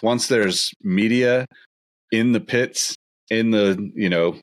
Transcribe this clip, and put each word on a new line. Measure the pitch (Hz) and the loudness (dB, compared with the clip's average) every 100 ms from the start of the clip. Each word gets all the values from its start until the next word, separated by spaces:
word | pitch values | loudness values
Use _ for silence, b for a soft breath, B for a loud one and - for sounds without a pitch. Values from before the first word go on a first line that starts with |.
once | 110 120 - | -2 -2 0
there's | 123 98 87 - - | 0 2 0 -4 -6
media | 101 92 110 123 123 127 131 B B _ _ _ - | -2 0 2 2 2 0 -2 B B _ _ _ -4
in | 113 120 | 0 2
the | 113 | 0
pits, | - 120 127 - - - _ _ - | 0 -2 -2 -4 -6 -8 _ _ -4
in | 113 113 | -2 2
the, | 107 101 95 101 | 2 2 0 -6
you | - 98 | -4 -2
know, | 87 85 78 | 2 0 -2